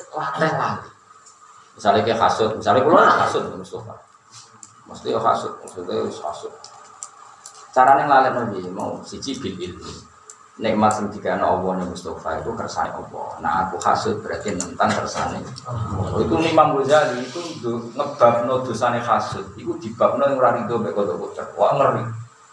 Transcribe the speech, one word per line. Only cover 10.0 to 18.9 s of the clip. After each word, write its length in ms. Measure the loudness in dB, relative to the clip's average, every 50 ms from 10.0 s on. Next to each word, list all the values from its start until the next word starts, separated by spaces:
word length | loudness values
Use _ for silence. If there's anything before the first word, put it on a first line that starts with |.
| -18 -20 -20 -20 -20 -20 -20 -20 -20 -20 _
Nikmat 320 | -4 -2 0 2 4 4 4
sing 240 | 2 2 -2 -6 -6
dikana 320 | -6 -4 -2 -2 0 2
Allah 320 | 2 2 2 0 -2 -2
ning 160 | -2 -4 -6 -8
Mustafa 480 | -10 -10 -10 -10 -8 -6 -6 -6 -6
itu 80 | -6 -6 -6
kersane 320 | -6 -6 -6 -4 -4 -4 -4
Allah. 400 | -6 -10 -12 -12 -12 -10 -10 -10 -10 -8 -4
Nah, 240 | -2 -2 -2 -2 -2
aku 80 | -4
hasud 480 | -2 0 0 0 2 0 -2 -4 -4 -4
berarti 320 | -6 -8 -6 -6 -6 -4
nentang 320 | -4 -6 -8 -4 -2 0 0
kersane 480 | 0 0 -2 -4 -4 -4 -4 -4 -4 -6 -8 -10 -12 -14 -10 -8
Allah. 480 | -6 -4 -4 -4 -4 -4 -2 -2 0 0 0
Itu 80 | 2 2 2
Imam 400 | 2 4 6 6 6 6 4 2
Ghazali 480 | 4 4 6 6 6 4 0 -4 -6 -8
itu 320 | -8 -10 -10 -10 -10 -6
ndo-, 320 | -6 -4 -4 -4 -6 -8 -6
ngebabno 720 | -4 -4 -4 2 6 6 6 6 4 2 0 0 -2 -2
dosane 320 | -4 -2 0 0 0